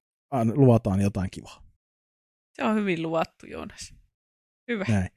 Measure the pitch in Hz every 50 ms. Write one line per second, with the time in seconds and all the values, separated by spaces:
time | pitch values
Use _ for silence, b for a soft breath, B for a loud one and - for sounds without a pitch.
0 | _ _ _ _ _ _ - 127 113 117 107 139 139 127 117 113 - 107 95 98
1 | 98 101 - 101 92 95 - - - - - - - - _ _ _ _ _ _
2 | _ _ _ _ _ _ _ _ _ _ _ - 269 233 214 214 208 196 180 165
3 | 165 165 160 160 165 - _ _ - - - 160 156 - - - - - - -
4 | _ _ _ _ _ _ _ _ _ _ _ _ _ - 240 208 - - 107 98
5 | 92 90 -